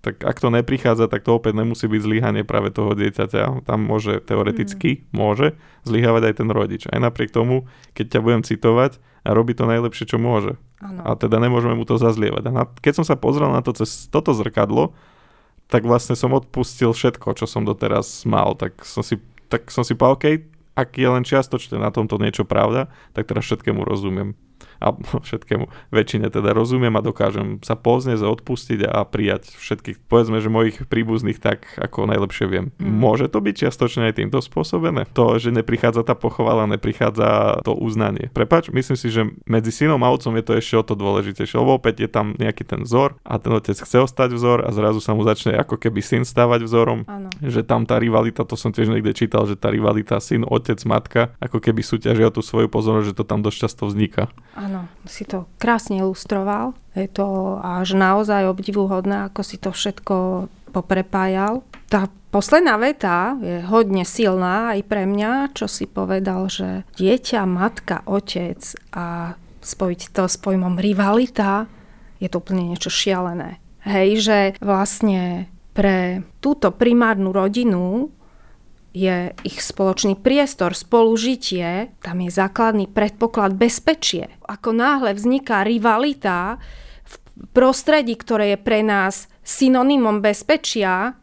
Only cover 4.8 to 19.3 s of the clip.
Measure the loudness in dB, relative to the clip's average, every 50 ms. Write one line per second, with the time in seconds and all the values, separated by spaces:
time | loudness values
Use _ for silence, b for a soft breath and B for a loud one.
4.8 | -2 -2 -2 -2 -6 -8 -4 -2 0 0 2 2 0 0 0 b b b b b
5.8 | b -2 0 2 2 4 4 4 2 2 0 0 -2 -2 0 0 0 -2 -4 -8
6.8 | -8 -6 -2 0 0 -2 0 -2 -6 -2 0 0 0 2 0 -2 -2 -6 B B
7.8 | B B B -8 -8 -2 -2 0 2 4 2 2 2 -2 -4 0 2 4 4 4
8.8 | 4 2 0 -6 b b b b b 2 2 2 2 2 0 0 0 2 2 2
9.8 | 0 -2 -4 -6 -8 -4 -2 -2 0 2 0 0 0 -2 -6 -8 -12 -20 _ _
10.8 | -16 -14 -14 -8 -4 -4 -4 -2 0 0 2 2 2 2 2 2 2 0 0 -2
11.8 | -2 0 0 2 4 2 2 2 0 -2 -2 -2 -4 -2 -2 -2 -2 -4 -6 0
12.8 | 0 0 2 2 0 0 0 0 2 0 2 2 2 2 2 0 0 -2 -2 -2
13.8 | -4 -4 -4 -10 -12 -2 -2 0 2 2 0 0 0 -2 0 0 0 2 2 2
14.8 | 2 0 b b b b b b b b b b b b b b _ _ 0 0
15.8 | 4 4 2 2 2 0 -2 0 0 2 2 0 0 -2 -4 -4 -4 -4 -2 0
16.8 | 2 2 2 4 2 0 0 0 -6 -6 -4 -4 -6 -6 -4 -4 -2 -2 -2 -4
17.8 | -2 -2 0 -2 -2 -2 -10 -8 -4 0 2 2 2 2 0 -2 -6 -8 -8 -12
18.8 | -18 -10 -6 -6 -4 -4 -4 -6 -6 -16